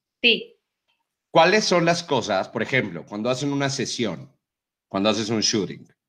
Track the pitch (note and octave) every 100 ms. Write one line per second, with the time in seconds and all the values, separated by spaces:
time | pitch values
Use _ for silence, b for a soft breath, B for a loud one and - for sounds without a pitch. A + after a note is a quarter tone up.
0 | _ _ A#3+ - - _ _ _ _ _
1 | _ _ _ D#3+ E3 G#3+ G#3+ F3+ E3 E3+
2 | - C3+ G2 G2 G#2 A#2+ A2 C3 G#2+ E2+
3 | - G#2 A2 B2+ C#3+ C#3 C#3 C3+ A2+ -
4 | A2+ D#2 C2+ _ _ _ _ _ _ G2
5 | G#2 G#2+ G#2+ A2+ F#2+ A2 F2 C#2 - _